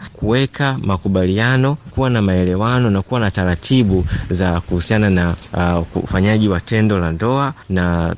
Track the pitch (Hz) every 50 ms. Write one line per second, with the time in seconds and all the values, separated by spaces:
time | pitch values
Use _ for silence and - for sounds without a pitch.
0 | - - - - - 107 117 131 135 - - - 143 135 131 123 - 104 95 90
1 | - 101 95 95 90 92 95 107 113 123 131 127 131 139 147 - - - - 131
2 | 131 127 120 110 101 95 92 92 90 90 90 95 110 117 123 123 123 110 98 95
3 | 95 - 127 123 110 98 - 101 90 90 87 - - - 131 131 117 98 95 90
4 | 80 - - - - - 92 87 95 90 85 85 - - 92 87 - - 110 107
5 | 107 101 95 90 87 87 85 - - - - 85 87 87 87 85 82 - - 90
6 | 85 - 95 92 95 104 110 107 110 104 90 85 - - 117 110 107 107 104 92
7 | 87 82 82 82 107 120 131 139 139 135 127 - - - 95 92 87 87 87 85
8 | 82 85 85